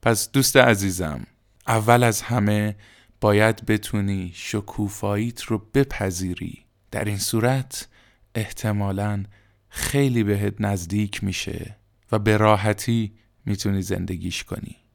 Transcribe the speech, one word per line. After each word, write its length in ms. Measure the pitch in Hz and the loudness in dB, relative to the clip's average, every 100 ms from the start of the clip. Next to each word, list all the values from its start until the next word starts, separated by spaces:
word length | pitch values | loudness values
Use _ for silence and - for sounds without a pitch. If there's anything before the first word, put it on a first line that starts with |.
پس 300 | - 110 - | 2 0 0
دوست 240 | 139 127 139 | 0 4 6
عزیزم، 640 | 127 107 98 87 85 69 - _ _ _ - | 6 6 2 -2 -6 -6 -12 _ _ _ -2
اول 340 | 113 107 120 | 0 4 6
از 200 | 120 107 | 6 0
همه 540 | - 123 104 104 104 101 - - _ _ | -2 0 2 2 0 -4 -14 -20 _ _
باید 460 | 104 104 107 110 113 | 2 6 4 2 0
بتونی 680 | 107 - 104 98 98 90 | 0 0 -2 -2 -2 -6
شکوفاییت 1080 | 85 - 107 101 - 104 - 101 101 117 117 | -10 -6 -6 -6 -6 -6 -4 -4 -2 -2 -6
رو 200 | - 110 101 | -6 -6 0
بپذیری. 840 | 131 135 - 98 87 92 90 82 - _ _ _ | 0 2 0 -4 -4 -6 -6 -8 -12 _ _ _
در 140 | - | -6
این 140 | 104 101 | -4 -4
صورت 680 | 98 113 117 135 127 - - _ _ _ _ | -2 0 2 0 -4 -10 -14 _ _ _ _
احتمالاً 920 | - 104 - 110 104 98 95 104 104 98 - _ _ _ | -8 -6 -4 -2 -2 -2 -2 -2 -4 -6 -14 _ _ _
خیلی 540 | - - 139 139 120 | -6 -2 2 2 2
بهت 320 | 104 101 101 98 | 2 2 0 -2
نزدیک 640 | 104 101 85 104 104 - | -2 -2 -2 -2 -2 -2
می‌شه 520 | 98 92 - - 82 - _ _ _ | -4 -4 -6 -8 -12 -16 _ _ _
و 60 | 110 | 0
به 180 | 107 107 | 4 4
راحتی 760 | 107 104 104 104 - 117 107 - _ _ - | 6 4 2 -2 0 0 -2 -8 _ _ -6
می‌تونی 360 | 101 104 98 | -4 0 -2
زندگیش 600 | 92 92 90 92 90 - | -2 -4 -4 -6 -6 -8
کنی. 320 | - - - - _ | -8 -10 -10 -18 _